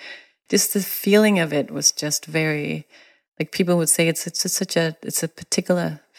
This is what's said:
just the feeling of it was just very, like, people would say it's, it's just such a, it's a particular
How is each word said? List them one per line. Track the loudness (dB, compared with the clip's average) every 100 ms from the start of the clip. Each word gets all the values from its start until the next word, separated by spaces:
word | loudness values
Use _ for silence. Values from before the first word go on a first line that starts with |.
| -18 -18 -20 _ -2
just | 0 2
the | -2
feeling | -4 -4 4 6 6 4
of | 2
it | -2 -2
was | -2 0
just | 0 -2 -4 -2
very, | -2 0 -2 -4 -6 -10 -20 -20 _ _ -8
like, | -4
people | 0 2 2
would | 2
say | 2 2
it's, | 0 -4
it's | -4
just | -2 -2
such | -2 0
a, | 0 -2
it's | -6 -4
a | -4
particular | -8 -4 -2 0 0 -2 -6 _